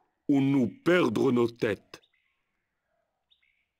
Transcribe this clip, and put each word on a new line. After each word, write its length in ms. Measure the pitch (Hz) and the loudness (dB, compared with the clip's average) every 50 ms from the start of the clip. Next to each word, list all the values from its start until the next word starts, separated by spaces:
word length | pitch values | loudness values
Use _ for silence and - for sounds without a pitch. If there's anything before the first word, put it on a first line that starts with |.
| _ _ _ _ _ - | _ _ _ _ _ -2
ou 100 | 143 139 | 0 0
nous 280 | 135 135 139 139 120 - - - - | 0 0 0 0 0 -2 -4 -4 -2
perdre 460 | 160 175 180 - 120 107 - 117 135 | 0 2 2 2 0 -2 -2 0 0
nos 160 | 120 120 120 117 | 2 0 0 -2
têtes. 500 | - - - 113 95 - _ _ - - _ _ _ _ _ _ _ _ _ _ _ _ _ _ _ _ _ _ _ _ _ _ _ _ _ _ _ _ _ _ _ _ _ _ _ _ | -2 -4 -4 -4 -4 -6 _ _ -20 -20 _ _ _ _ _ _ _ _ _ _ _ _ _ _ _ _ _ _ _ _ _ _ _ _ _ _ _ _ _ _ _ _ _ _ _ _